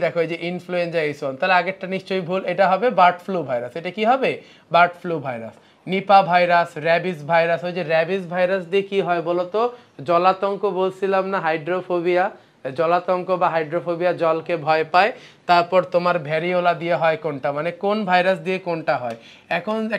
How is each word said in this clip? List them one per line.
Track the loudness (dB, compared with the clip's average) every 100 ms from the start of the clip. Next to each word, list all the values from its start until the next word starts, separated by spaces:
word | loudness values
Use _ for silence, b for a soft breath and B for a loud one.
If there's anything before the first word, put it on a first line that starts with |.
দেখো, | 0 0
এই | -2
যে | -2 -6
ইনফ্লুয়েঞ্জা | -8 -6 -4 -2 -2 -2
এইচ | -4
ওয়ান, | -8 -4
তাহলে | 2 2
আগেরটা | 2 -6 -6
নিশ্চয়ই | -8 -4 -6
ভুল, | -2 -4 -4
এটা | 0 2
হবে | 4 2
বার্ড | 6 4 4
ফ্লু | -4 -6
ভাইরাস। | -2 -4 -4 -8
এটা | -8
কি | -2 0
হবে? | 2 0 -2 B B B
বার্ড | 4 4 2
ফ্লু | -6 -6 -6
ভাইরাস। | -8 -10 -16 b b -4
নিপা | -4 6 6
ভাইরাস, | 6 4 4 4 2 -2
র‍্যাবিস | 0 2 0 -6 0
ভাইরাস। | 2 2 0
ওই | -4
যে | -6
র‍্যাবিস | 0 0 0 -2 -4
ভাইরাস | -2 0 0 0
দিয়ে | -2 0
কি | -2
হয় | 0 -2 -2
বলো | -2 -2
তো? | -2 -2 -4 B -14 0
জলাতঙ্ক | 2 4 2 -2 -2 -2 0
বলছিলাম | -2 -2 -2 0 0
না, | -2
হাইড্রোফোবিয়া, | -2 -4 -2 -6 -2 -2 0 2 0 -4 B B -12 -2
জলাতঙ্ক | 0 2 0 -2 0 0
বা | 0
হাইড্রোফোবিয়া | 0 -2 -4 -4 -2 -2
জলকে | 0 0 0 -2 -4
ভয় | 0 0
পায়। | 2 4 2 0 B B 2
তারপর | 2 4 2
তোমার | 2 0 0 -2
ভ্যারিওলা | -2 -4 0 0 0
দিয়ে | 0 0
হয় | 0 2 0
কোনটা, | -4 -4 -4
মানে | -4 -6
কোন | -4 -2 -2
ভাইরাস | 2 2 2 0 -2
দিয়ে | -6
কোনটা | -4 -6 -2 -2
হয়। | -2 -10 B B B
এখন | -6 -4 -4 -4